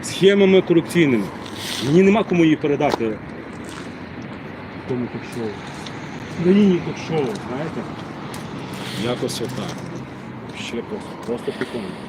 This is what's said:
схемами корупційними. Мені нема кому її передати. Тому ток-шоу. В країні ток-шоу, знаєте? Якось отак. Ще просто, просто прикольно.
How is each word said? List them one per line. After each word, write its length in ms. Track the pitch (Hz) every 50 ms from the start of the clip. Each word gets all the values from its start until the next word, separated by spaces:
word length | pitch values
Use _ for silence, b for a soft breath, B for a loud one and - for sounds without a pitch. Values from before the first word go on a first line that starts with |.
| -
схемами 580 | - - - 175 190 202 202 196 190 190 190
корупційними. 600 | - - 175 165 156 - - 175 165 143 123 110 98 87 - - - - - - - - - - -
Мені 160 | 131 147 175 190
нема 200 | 196 202 220 -
кому 200 | - 190 175 165
її 120 | 160 151
передати. 560 | - - 147 143 135 151 139 - - 117 113 107 104 - - - - - - - - - - - - - - - - - - - - - - - - - - - - - - - - -
Тому 200 | - 131 123 123 110 -
ток-шоу. 340 | 110 - - - 127 113 107 101 95 - - - - - - - - - - - - - - - -
В 40 | 165
країні 360 | 175 190 202 214 196 180 170 160
ток-шоу, 380 | 165 - - - - 156 160 139 120 104 - -
знаєте? 340 | 101 117 139 160 165 - - - - - - - - - - - - - - - - - - - - - - - - - - 101
Якось 360 | 120 123 120 - 123 - -
отак. 340 | 120 - - - 98 90 - - - - - - - - - - - - - - - - - - -
Ще 120 | - -
просто, 320 | 117 - - - 98 - - - - -
просто 240 | - 120 117 - - -
прикольно. 360 | - 127 - - 120 101 92 85 80 -